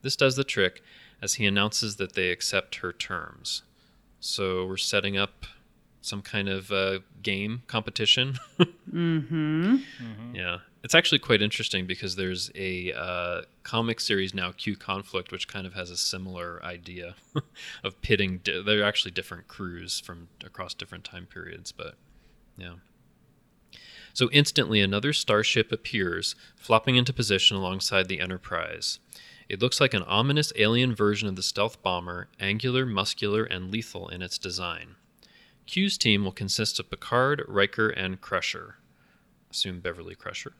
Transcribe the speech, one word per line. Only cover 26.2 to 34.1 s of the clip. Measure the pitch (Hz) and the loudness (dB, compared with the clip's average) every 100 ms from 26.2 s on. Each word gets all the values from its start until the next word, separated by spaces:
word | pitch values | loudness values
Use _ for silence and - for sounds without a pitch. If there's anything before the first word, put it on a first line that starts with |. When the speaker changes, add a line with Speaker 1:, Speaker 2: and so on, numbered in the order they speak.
| - - - _ | -4 -6 -16 _
Speaker 1:
flopping | - 113 - 123 | 4 4 6 4
into | 123 | 4
position | 131 107 98 - 98 | 0 2 4 4 4
alongside | 92 95 - 98 92 | -2 -2 0 2 2
the | 90 | -2
Enterprise. | 92 92 - 87 80 82 - - _ - - - - | -4 -4 -4 -4 -4 -6 -6 -6 _ -20 -20 -20 -10
It | 98 | 0
looks | 123 - | 0 4
like | 135 | 4
an | 101 | 4
ominous | 85 98 131 147 151 - | 2 2 4 2 0 4
alien | 107 120 127 113 | 4 6 4 4
version | 104 104 104 | 2 4 -2
of | 92 | -2
the | |
stealth | 92 - 107 - | -2 0 0 0
bomber, | 98 90 87 87 92 - | -2 -2 -4 -8 -10 -4
angular, | 98 107 131 127 127 | -2 0 0 0 0
muscular, | 101 98 - 104 104 | 0 0 0 0 0
and | 110 92 92 | 0 -4 -4
lethal | 110 110 - | -6 -6 -10
in | 92 | -10